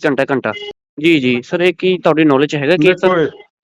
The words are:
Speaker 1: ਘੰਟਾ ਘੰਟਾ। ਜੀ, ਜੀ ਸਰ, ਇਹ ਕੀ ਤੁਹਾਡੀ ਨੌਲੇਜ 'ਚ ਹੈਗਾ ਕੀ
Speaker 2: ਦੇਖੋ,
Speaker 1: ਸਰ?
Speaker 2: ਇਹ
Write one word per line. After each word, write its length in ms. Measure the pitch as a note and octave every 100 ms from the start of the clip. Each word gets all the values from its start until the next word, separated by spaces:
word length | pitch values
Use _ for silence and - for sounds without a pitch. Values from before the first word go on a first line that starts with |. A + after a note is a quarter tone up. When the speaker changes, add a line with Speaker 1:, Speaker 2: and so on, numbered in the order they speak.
| D#3
Speaker 1:
ਘੰਟਾ 200 | C3+ C3+
ਘੰਟਾ। 220 | C3+ G#2+ - - - _ -
ਜੀ, 200 | E3 D#3+
ਜੀ 220 | B2+ B2
ਸਰ, 180 | - F3
ਇਹ 140 | F3+ E3
ਕੀ 200 | F#3 F3+
ਤੁਹਾਡੀ 260 | F3 D#3
ਨੌਲੇਜ 260 | D#3+ C3 C#3+
'ਚ 60 | D3+
ਹੈਗਾ 200 | C#3+ F3
ਕੀ 100 | E3+
Speaker 2:
ਦੇਖੋ, 220 | F3+ F#3
Speaker 1:
ਸਰ? 100 | F3
Speaker 2:
ਇਹ 80 | C#3 - - _